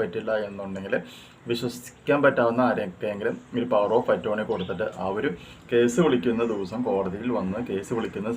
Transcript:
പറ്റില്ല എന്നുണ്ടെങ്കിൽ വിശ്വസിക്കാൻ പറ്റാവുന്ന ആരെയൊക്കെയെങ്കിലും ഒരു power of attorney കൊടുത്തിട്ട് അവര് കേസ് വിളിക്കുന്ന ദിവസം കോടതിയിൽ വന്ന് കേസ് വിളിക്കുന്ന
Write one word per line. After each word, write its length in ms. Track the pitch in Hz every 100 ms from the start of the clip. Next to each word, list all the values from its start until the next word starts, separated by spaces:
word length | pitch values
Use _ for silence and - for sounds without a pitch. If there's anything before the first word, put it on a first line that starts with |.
പറ്റില്ല 360 | 104 110 107 110 104
എന്നുണ്ടെങ്കിൽ 460 | 101 98 95 98 131 175 - - - -
വിശ്വസിക്കാൻ 720 | 120 123 - - - - 143
പറ്റാവുന്ന 360 | 139 135 147 120 123
ആരെയൊക്കെയെങ്കിലും 720 | 107 104 90 107 101 110 - - 120
ഒരു 100 | 117
power 180 | 107 104 113
of 120 | 127
attorney 300 | 104 110 107 107
കൊടുത്തിട്ട് 360 | 104 90 90 90 - 95
അവര് 220 | 101 135 165 - - -
കേസ് 260 | 120 120 120
വിളിക്കുന്ന 440 | 160 123 123 113 117
ദിവസം 300 | 104 92 113 120
കോടതിയിൽ 400 | 98 95 98 120 110
വന്ന് 200 | 92 101 123
കേസ് 220 | 98 98 113
വിളിക്കുന്ന 340 | 104 101 107